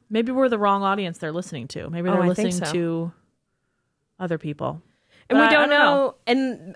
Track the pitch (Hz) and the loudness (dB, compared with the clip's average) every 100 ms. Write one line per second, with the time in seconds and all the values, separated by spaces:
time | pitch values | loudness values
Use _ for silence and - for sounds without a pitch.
0 | - 214 233 262 262 226 202 196 196 202 | -6 -2 -2 2 2 2 2 2 0 -2
1 | 185 170 160 165 185 151 113 - - 170 | -4 -6 -6 -6 -8 -10 -10 -10 -8 -4
2 | 180 180 180 180 214 180 165 170 170 165 | 0 2 2 0 -2 -2 -2 -2 -2 -2
3 | 165 - _ _ _ _ _ _ _ _ | -6 -10 _ _ _ _ _ _ _ _
4 | _ - 185 160 151 147 135 156 - _ | _ -12 -6 -6 -6 -8 -8 -8 -14 _
5 | _ _ - - 226 294 294 294 294 285 | _ _ 0 4 6 4 4 4 4 4
6 | 262 - - 254 262 - 175 | 0 -2 -2 0 0 -6 -12